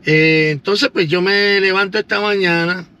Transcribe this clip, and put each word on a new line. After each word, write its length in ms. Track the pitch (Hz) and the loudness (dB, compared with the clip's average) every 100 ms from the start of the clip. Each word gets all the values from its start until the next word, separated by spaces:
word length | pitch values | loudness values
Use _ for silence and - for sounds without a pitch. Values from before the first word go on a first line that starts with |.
| - | 2
Eh, 460 | 156 160 156 156 | 2 4 2 0
entonces, 380 | 147 - 202 277 | -2 -2 -2 -2
pues 160 | - 165 | -2 -2
yo 120 | 180 | 0
me 380 | 185 202 202 202 | 0 2 2 2
levanto 400 | 190 190 196 214 | 0 0 -2 -4
esta 220 | 208 202 | -4 -4
mañana 680 | 208 202 180 170 170 180 170 _ | -2 0 0 0 -2 -4 -10 _